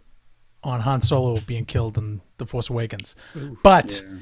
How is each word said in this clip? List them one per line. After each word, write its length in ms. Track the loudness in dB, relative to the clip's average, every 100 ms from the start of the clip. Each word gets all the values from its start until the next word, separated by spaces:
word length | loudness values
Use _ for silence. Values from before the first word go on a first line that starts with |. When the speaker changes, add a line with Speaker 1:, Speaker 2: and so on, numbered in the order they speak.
| -18 -20 -20 -20 -20 -12
Speaker 1:
on 180 | -4 -2
Han 200 | 0 0
Solo 380 | 2 2 2 -2 -4
being 180 | -6 -2
killed 320 | -2 -2 -2
in 240 | -4 -8 -12 -14
The 80 | -8
Force 240 | -6 -4
Awakens. 460 | -4 -4 -6 -14 -16 -18 -14
Speaker 2:
Ooh. 220 | -12 4
Speaker 1:
But 400 | 6 8 6 -2 -4
Speaker 3:
Yeah. 100 | -16